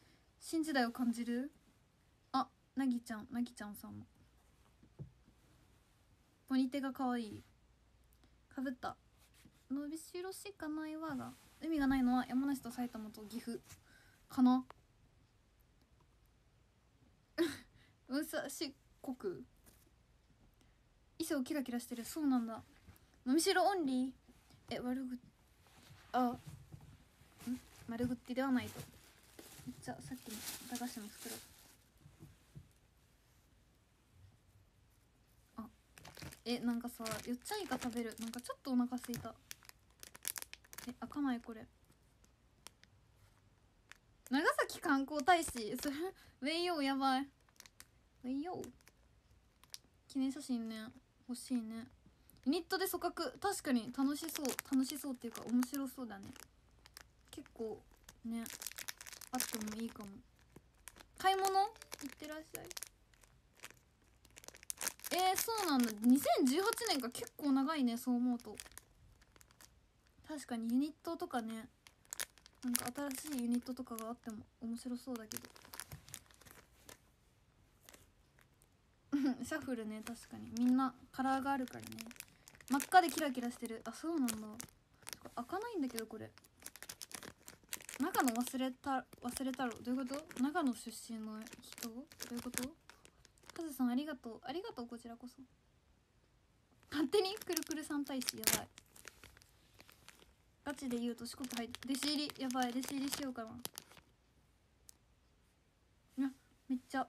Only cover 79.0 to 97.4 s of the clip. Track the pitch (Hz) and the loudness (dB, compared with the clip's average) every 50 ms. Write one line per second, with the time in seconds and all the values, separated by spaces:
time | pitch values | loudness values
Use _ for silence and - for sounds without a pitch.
79 | _ - 285 285 269 269 247 - 254 - 311 302 269 269 247 226 220 214 214 214 | _ 0 2 4 4 4 2 2 -2 -2 -2 -2 -2 -2 -2 -2 -2 -4 -6 -6
80 | 220 240 233 - - - 233 208 214 240 226 233 247 247 254 262 269 254 - - | -8 -8 -10 -10 -12 -14 -12 -12 -10 -4 2 4 6 8 8 8 6 4 2 -2
81 | - - - - 254 269 269 269 262 277 277 262 254 - - 233 226 233 226 226 | -18 -10 -2 2 2 4 4 4 4 2 2 2 0 -2 -6 -10 -10 -10 -10 -10
82 | 226 233 - - - - - - - - - - - - 254 277 - - - 370 | -10 -12 -12 -14 -16 -18 -18 -20 -20 -20 -20 -10 -2 2 2 2 6 10 10 10
83 | 349 330 - 320 311 285 247 254 233 240 - - 240 233 226 226 - 226 233 - | 10 10 6 2 0 0 0 0 -2 -4 -4 -6 -8 -10 -10 -8 -8 -10 -8 -6
84 | 302 320 339 302 254 233 220 214 214 214 214 233 - - - - _ _ - - | -4 0 2 2 2 2 2 -2 -4 -10 -12 -12 -14 -14 -16 -20 _ _ -20 -20
85 | - - - - - - - - 247 - 349 392 440 480 453 339 269 247 - 233 | -14 -14 -14 -14 -12 -10 -8 -8 -6 -4 -4 -4 -4 -2 -2 -2 -2 -2 -2 -4
86 | 220 - 226 214 - - - - - - _ - - - - - - - - - | -4 -4 -6 -10 -10 -12 -14 -18 -20 -20 _ -18 -18 -16 -16 -16 -14 -14 -12 -12
87 | - - - - - - - - - - - - _ - - - - - - - | -12 -14 -12 -14 -14 -14 -16 -16 -18 -20 -20 -16 _ -10 -10 -10 -10 -8 -4 -2
88 | 269 370 381 427 320 247 226 240 247 - - 247 262 262 247 - - 277 269 254 | 0 2 4 4 4 4 4 2 0 -2 0 -2 -2 -2 -2 -4 -4 -2 -2 -2
89 | - - - - - 247 254 - 262 269 254 - 262 240 - - 214 240 254 269 | -2 -6 -12 -8 -8 -6 -4 -2 -2 -2 -2 -2 -2 -4 -4 -4 -4 -2 -2 0
90 | 269 254 269 294 320 - - - 254 294 302 359 302 254 226 - - 233 - - | 0 -2 -4 -6 -6 -6 -2 0 0 2 2 4 2 2 2 0 -4 -10 -10 -12
91 | - - 226 220 214 214 214 220 220 - - - - - - - - 233 220 247 | -10 -10 -8 -8 -8 -8 -8 -8 -10 -12 -14 -16 -16 -16 -12 -10 -8 -8 -8 -10
92 | 294 - - - - - 240 240 233 247 247 - 247 277 330 - _ - - - | -12 -12 -12 -12 -10 -8 -8 -8 -6 -4 -4 -4 -4 -6 -8 -14 _ -20 -20 -20
93 | - - _ - - - _ - - - - - 330 311 262 - 254 240 240 262 | -20 -20 _ -20 -20 -20 _ -20 -20 -14 -8 -6 -6 -4 -2 0 0 2 2 2
94 | 302 311 285 254 - 233 220 - - - 277 359 415 453 415 254 240 240 240 233 | 0 -2 -6 -8 -10 -12 -12 -10 -8 -6 -6 -6 -6 -6 -8 -8 -10 -10 -10 -12
95 | - 233 233 - 254 247 - - 262 - - _ _ _ _ _ _ _ _ _ | -12 -12 -14 -14 -14 -16 -16 -16 -20 -20 -20 _ _ _ _ _ _ _ _ _
96 | _ _ _ _ _ _ _ _ _ _ _ _ _ _ - - - - - 294 | _ _ _ _ _ _ _ _ _ _ _ _ _ _ -20 -20 -12 -4 0 2
97 | 320 254 - 415 370 381 427 427 | 2 4 4 4 4 4 0 -6